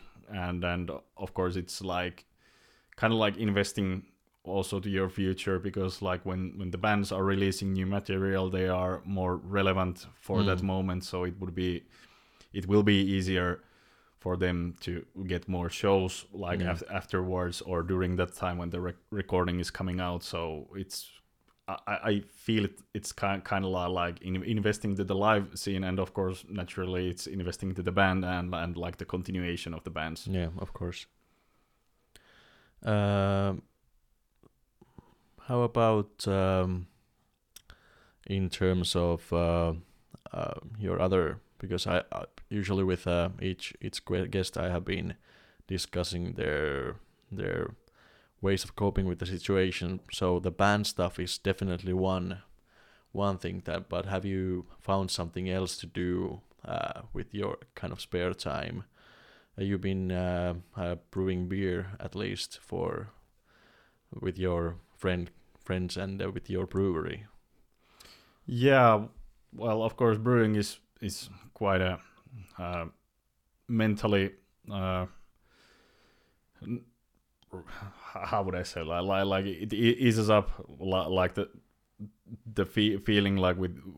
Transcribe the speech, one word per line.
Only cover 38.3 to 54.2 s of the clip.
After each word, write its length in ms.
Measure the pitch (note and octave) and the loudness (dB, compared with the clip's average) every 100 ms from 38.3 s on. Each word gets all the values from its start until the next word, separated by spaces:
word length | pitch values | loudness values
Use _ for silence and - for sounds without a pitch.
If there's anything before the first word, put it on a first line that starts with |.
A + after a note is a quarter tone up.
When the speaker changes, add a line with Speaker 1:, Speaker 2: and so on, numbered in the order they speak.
| G2 F#2 | -2 -2
Speaker 2:
terms 460 | - F#2 F#2 E2+ F#2 | 2 2 4 2 2
of, 360 | F2 E2+ - | 2 0 0
uh, 400 | E2+ E2+ E2+ E2+ E2 - _ _ - - | 2 4 4 2 -2 -8 _ _ -20 -10
uh, 280 | - - - - G#2+ | -6 -6 -8 -10 -6
your 220 | G2 F2 | -4 0
other, 380 | F#2 F#2+ D#2+ - - - | 4 4 4 0 -12 -12
because 300 | G2 F2 F#2 | -6 -4 0
I, 160 | F2+ - | 0 0
I 140 | - E2+ - - | -6 -10 -14 -6
usually 340 | G#2 G2 G2 | -4 0 2
with, 240 | F#2+ F2+ F2+ | 2 0 0
uh, 220 | F2 F2 - | 2 0 -2
each, 320 | F#2+ F2+ - - | -6 -6 -10 -10
each 240 | - - - | -10 -8 -4
que-, 220 | F#2+ - | -2 0
guest 300 | G2 F#2 - | -2 -2 -2
I 120 | F2+ | -2
have 160 | F2 - | -2 -2
been 300 | F#2 E2+ - _ - - _ - | -4 -6 -10 _ -20 -20 _ -8
discussing 680 | F#2+ - F2+ F2 F2 F2 | -6 -4 -4 -4 -4 -6
their, 600 | F2 - D2+ D2+ C#2 - - - _ - | -4 -2 0 0 -2 -4 -8 -16 _ -14
their 440 | G2 - F2 - - _ _ - _ _ _ | -6 -4 -4 -4 -10 _ _ -20 _ _ _
ways 220 | G2 F#2+ | 0 0
of 120 | - - | -2 -2
coping 300 | G2+ G2+ F#2+ | 0 2 0
with 140 | F2 | -2
the 60 | F2+ | -6
situation. 720 | F2+ - F#2+ F#2+ - F2+ F#2 - | -4 0 2 2 0 -4 -6 -8
So 280 | - F#2 F2+ | -2 2 2
the 120 | F#2 | 0
band 360 | F2 G2+ G#2 G2+ | 2 4 4 0
stuff 320 | - F2+ - | -2 -2 -2
is 180 | F2+ - | -6 -4
definitely 560 | G2 F#2+ F#2+ F2 F#2 | -2 -2 -2 -2 -2
one, 480 | F#2 F#2+ F#2 F2+ F#2+ - - _ _ - _ _ | 0 0 0 -4 -8 -14 -20 _ _ -20 _ _
one 260 | - G2+ F#2 | -2 -2 -2
thing 240 | F2 F#2 E2+ | -4 -6 -4
that, 240 | E2 F#2+ | -6 -4
but 160 | F2+ F#2 | -4 -2
have 200 | F#2+ | -2